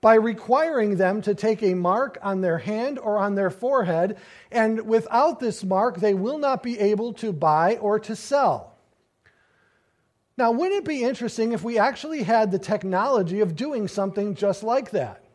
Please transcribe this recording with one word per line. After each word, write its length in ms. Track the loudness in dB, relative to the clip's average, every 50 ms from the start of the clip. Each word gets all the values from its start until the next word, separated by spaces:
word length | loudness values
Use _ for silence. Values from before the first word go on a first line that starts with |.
by 140 | 8 8 6
requiring 840 | 6 6 2 -4 -6 -2 0 2 2 2 0 0 0 0 0 2 2
them 220 | 2 2 2 0
to 140 | -2 -2 -2
take 300 | 0 0 -2 0 2 0
a 100 | 0 0
mark 420 | 2 0 0 2 2 0 -2 -4 -8
on 200 | -6 -4 -2 0
their 160 | 0 0 -2 -2
hand 380 | -4 -4 -4 -4 -4 -4 -6
or 220 | -6 -4 -2 0 0
on 160 | 0 0 0
their 160 | 0 0 -2
forehead, 680 | -2 -2 -2 0 2 2 2 2 2 2 0 0 -2 -8 -14 -20 -20 -20 -20 _
and 300 | 0 0 2 2 0 -2 -2
without 540 | 2 0 0 0 2 2 2 2 2 0 0
this 240 | -4 -4 -4 -4 -4
mark, 320 | -2 0 2 2 0 0
they 180 | 0 2 2 2
will 240 | 2 0 -2 -2 -2
not 240 | 0 -2 -2 -2
be 160 | -4 -6 -4 0
able 340 | 2 2 2 2 -2 -6
to 200 | -6 -6 -6 -6
buy 440 | -4 0 2 4 4 4 4 2 2 2
or 200 | 0 0 0 0
to 160 | -2 -6 -10
sell. 640 | -10 -4 0 0 2 4 2 2 0 -6 -14 -20 _ _ _ _ _ _ _ _ _ _ _ _ _ _ _ _ _ _ _ _ _ _ _ _ _ _ _ _ _ _ _ _
Now, 160 | 0 2 2
wouldn't 260 | 2 2 0 0 0 -2
it 60 | -2
be 180 | -4 -4 -2
interesting 480 | -2 -2 -2 -2 -6 -6 -2 -2 -2 -2
if 140 | -2 -4 -4
we 120 | -2 2
actually 460 | 2 2 2 2 -2 -10 -8 -6 -6
had 300 | 0 2 2 2 2 2
the 80 | 0 -4
technology 800 | -2 -2 -4 -4 -2 -2 0 0 2 2 2 2 0 0 0 0
of 160 | 0 0 0
doing 320 | -4 -6 -4 -4 -4 -4 -4
something 480 | -2 -4 -4 -2 -2 -4 -4 -4 -4
just 260 | -2 0 0 0 -2
like 300 | -2 -2 -2 -2 -2 -2
that? 320 | -4 -4 -4 -4 -8 -16 _ _